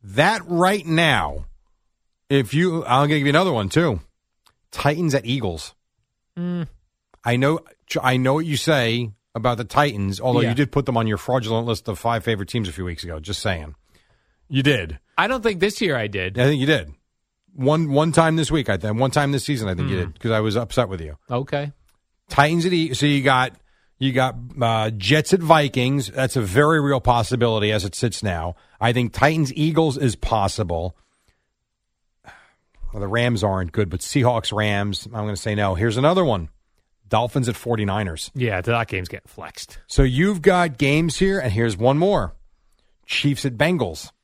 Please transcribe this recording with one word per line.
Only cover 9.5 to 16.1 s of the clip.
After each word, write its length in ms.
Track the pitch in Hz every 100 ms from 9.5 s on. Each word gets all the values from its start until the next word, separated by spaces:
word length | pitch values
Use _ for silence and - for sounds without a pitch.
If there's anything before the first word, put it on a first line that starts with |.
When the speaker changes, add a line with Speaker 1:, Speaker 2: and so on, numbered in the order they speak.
| 117
Speaker 1:
the 60 |
Titans, 560 | 113 135 147 104 98 98
although 200 | 123 120
Speaker 2:
Yeah. 100 | 117
Speaker 1:
you 40 |
did 160 | 117 143
put 140 | 143 135
them 100 | 117
on 80 | 110
your 100 | 104
fraudulent 480 | - 127 110 113 117
list 220 | 110 -
of 100 | 98
five 260 | 117 117
favorite 240 | 117 107 98
teams 180 | 123 98
a 40 |
few 120 | 82
weeks 200 | 90 82
ago. 160 | 85 80
Just 200 | 82 101
saying. 340 | 110 87 76 - _ _ _ _ _ _ _
You 140 | 135
did. 360 | 139 127 85 90 _ -
Speaker 2:
I 80 | 196
don't 140 | 254
think 180 | 220 185
this 200 | 196 208
year 160 | 202 131
I 100 |
did. 300 | 107